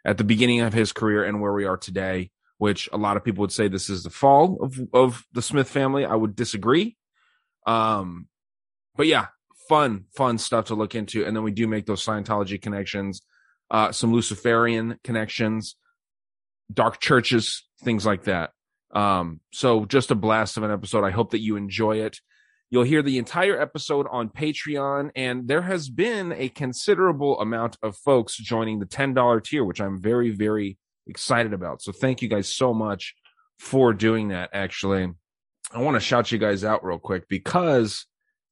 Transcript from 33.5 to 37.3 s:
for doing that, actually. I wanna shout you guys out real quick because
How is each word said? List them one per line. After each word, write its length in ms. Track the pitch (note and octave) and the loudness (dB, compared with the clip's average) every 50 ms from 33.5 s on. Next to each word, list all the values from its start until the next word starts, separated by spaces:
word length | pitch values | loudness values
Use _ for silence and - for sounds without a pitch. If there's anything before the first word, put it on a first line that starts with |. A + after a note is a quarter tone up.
| _ _ | _ _
for 320 | - - C3 C3+ B2+ A#2 | -10 0 4 6 6 6
doing 360 | G#2+ F#2+ A2+ A2 A2+ A2 G#2+ G2+ | 6 4 2 2 2 2 0 -2
that, 220 | F#2+ F2+ F2+ - | -4 -6 -6 -6
actually. 560 | F#2 G2+ G2 F2+ - - - G2 G2 F#2+ F#2 F2+ E2+ - _ _ _ _ _ _ _ _ - - | -4 -6 -6 -6 -6 -6 -2 0 0 0 0 -2 -6 -10 _ _ _ _ _ _ _ _ -18 -12
I 80 | - A#2 | -6 -2
wanna 200 | C3 D3+ C3+ A2 | 0 0 0 0
shout 320 | - - C3 A#2+ A2+ - | 0 2 2 2 2 0
you 60 | A#2 G2+ | 0 0
guys 260 | G#2+ G#2 G2+ F#2+ G2+ | 2 0 0 0 0
out 200 | G#2+ G#2+ - - | 0 -2 -2 -2
real 140 | F#2 F2 E2 | -4 -6 -6
quick 300 | - - F#2+ F2+ - | -4 -6 -6 -6 -4
because 800 | _ | _